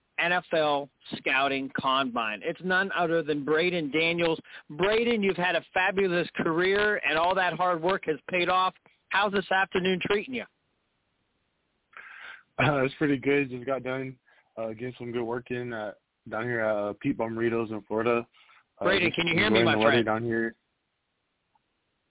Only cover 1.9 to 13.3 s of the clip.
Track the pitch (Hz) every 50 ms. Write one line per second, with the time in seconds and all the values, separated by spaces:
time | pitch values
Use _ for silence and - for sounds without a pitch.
1.9 | 131 135 139 131 117 123 113 107 107 104 - 156 170 - 160 185 185 185 196 196
2.9 | - 165 180 165 165 165 156 143 151 147 139 131 156 156 170 180 175 175 156 139
3.9 | 127 156 165 165 170 170 170 165 160 - - - - - - - 151 147 175 202
4.9 | 220 226 240 233 240 220 196 196 185 160 175 180 175 160 147 - - 185 185 196
5.9 | 202 185 196 190 175 175 165 - - - - - 160 165 180 185 196 208 208 208
6.9 | 208 190 - 139 151 160 165 175 190 190 185 180 165 156 185 180 180 160 160 180
7.9 | 190 185 - - 156 135 - - 185 180 175 170 180 185 185 185 - _ _ _
8.9 | _ _ _ - - 190 202 208 196 202 185 - 190 190 190 - - 190 175 185
9.9 | 185 180 - - 202 214 180 139 262 233 202 - _ _ _ _ _ _ _ _
10.9 | _ _ _ _ _ _ _ _ _ _ _ _ _ _ _ _ _ _ _ _
11.9 | - - - - - - - - - - - _ _ - - 143 147 139 127 139
12.9 | - - 160 143 143 131 107 135